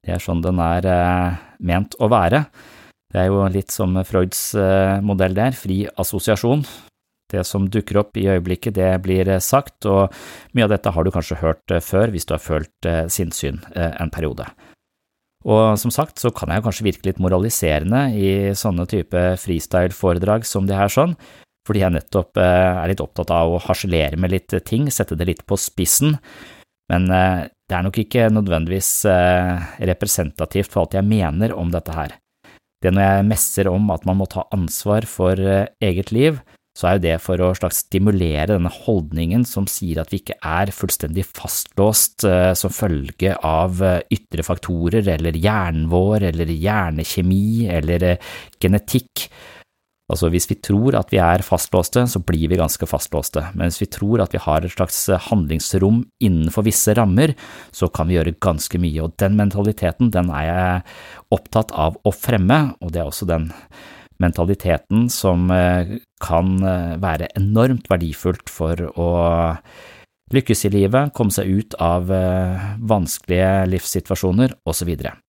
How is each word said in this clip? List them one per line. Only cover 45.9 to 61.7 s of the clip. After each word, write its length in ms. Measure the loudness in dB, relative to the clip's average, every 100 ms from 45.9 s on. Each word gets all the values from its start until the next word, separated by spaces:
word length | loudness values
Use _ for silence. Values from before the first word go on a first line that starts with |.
| 2 4 2 0
eller 140 | -2 -2
hjernekjemi, 1200 | -2 0 0 -2 -4 -4 -2 2 2 2 0 0
eller, 360 | -2 0 0
eh, 120 | 2 0 -4 -18 -20 _
genetikk. 680 | 2 2 2 -4 -4 -12 -12 -14 -20 -20 _ _ _ _ _
Altså, 200 | -2 0
hvis 180 | 0 -2
vi 80 | -6
tror 420 | 0 2 2 0
at 120 | 0
vi 80 | 2
er 200 | 4 2
fastlåste, 640 | 0 -2 2 0 2 0 0
så 80 | -2
blir 240 | -2 0 0
vi 80 | 0
ganske 260 | 0 -2 -4
fastlåste. 640 | -4 -4 -6 -4 -6 -6
Men 140 | -4 -4
hvis 120 | -2
vi 60 | -6
tror 360 | -4 0 0
at 100 | 0
vi 60 | -2
har 260 | 0 -2
et 60 | -2
slags, 380 | -4 -4 -2 -2
eh, 100 | -2
handlingsrom 840 | 0 0 0 -2 -2 2 4 2 0 _
innenfor 420 | 2 2 2 0
visse 300 | 0 2 2 4
rammer, 380 | 4 4 2 0 -10 -20 -20
så 200 | -4 -4
kan 160 | 0 0
vi 60 |
gjøre 240 | 2 0 0
ganske 400 | -2 -2 -2 -2
mye. 240 | 0 -2
Og 120 | -4 -2
den 180 | 2 4
mentaliteten, 760 | 2 2 -2 0 -2 2 2
den 200 | 2 0
er 140 | -2
jeg 380 | -2 0 0 0 -4 -18 -20 -20 -4
opptatt 400 | -4 0 -2 0